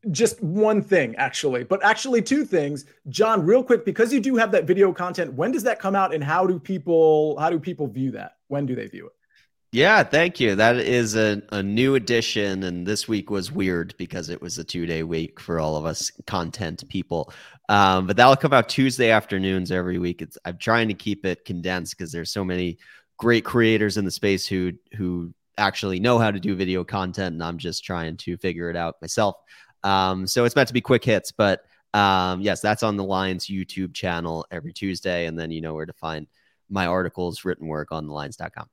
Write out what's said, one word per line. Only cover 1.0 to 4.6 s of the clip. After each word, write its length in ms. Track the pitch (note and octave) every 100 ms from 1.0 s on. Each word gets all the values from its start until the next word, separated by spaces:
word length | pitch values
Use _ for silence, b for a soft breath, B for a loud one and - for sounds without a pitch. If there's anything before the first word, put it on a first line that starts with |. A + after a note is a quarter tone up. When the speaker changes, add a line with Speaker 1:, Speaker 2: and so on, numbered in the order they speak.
| B2 A2+
Speaker 1:
actually, 480 | C3 - D3 B2 A#2+
but 180 | G3
actually 380 | G3+ A3 C#4 A#3+
two 240 | - C#4 C4+
things. 400 | F3+ C#3+ D3 - b D3+
John, 360 | C3 A3 A3 D#3+
real 180 | A#3+
quick, 220 | C4 A#3 -
because 260 | G3 A3+
you 80 | C4+
do 180 | A#3 B3
have 140 | A3
that 120 | F#3+